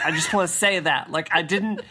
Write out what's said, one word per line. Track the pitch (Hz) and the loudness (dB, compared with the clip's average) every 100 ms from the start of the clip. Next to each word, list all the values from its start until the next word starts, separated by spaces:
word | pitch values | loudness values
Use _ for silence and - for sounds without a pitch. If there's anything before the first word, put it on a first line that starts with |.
I | 151 | -2
just | 160 160 | 0 0
wanna | 202 175 | 0 0
say | - 202 190 | 2 2 2
that. | 147 - - | 2 0 -2
Like, | 156 160 | -6 -2
I | 165 | -2
didn't | 165 196 220 202 - | 0 0 -2 -4 -8